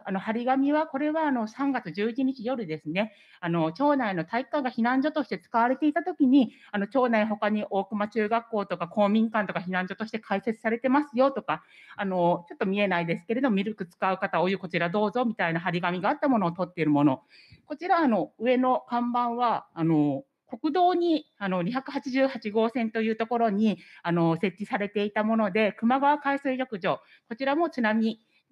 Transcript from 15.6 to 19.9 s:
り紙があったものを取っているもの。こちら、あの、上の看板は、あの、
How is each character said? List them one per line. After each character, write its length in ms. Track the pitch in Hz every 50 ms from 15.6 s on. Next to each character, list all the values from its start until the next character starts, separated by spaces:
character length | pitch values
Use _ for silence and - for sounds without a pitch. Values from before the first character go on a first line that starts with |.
| 170 185
り 100 | 165 175
紙 200 | 175 180 175 185
が 80 | 170 208
あ 40 | 294
っ 60 | 294
た 60 | - 285
も 100 | 262 220
の 100 | 196 170
を 40 |
取 180 | 170 - 180 175
っ 40 | -
て 80 | -
い 40 | 160
る 60 | 151
も 120 | 147 143 143
の。 200 | 147 135 - - _ _ - - - - - _
こ 100 | - 302
ち 120 | - 330 370
ら、 100 | 381 339
あ 100 | 330 269
の、 240 | 220 190 - - _ -
上 200 | 220 247 254 247
の 280 | 254 254 254 - - -
看 220 | 240 240 240 240
板 220 | 233 240 247 240
は、 340 | 233 240 247 233 202 - - _ -
あ 100 | 165 165
の、 400 | 160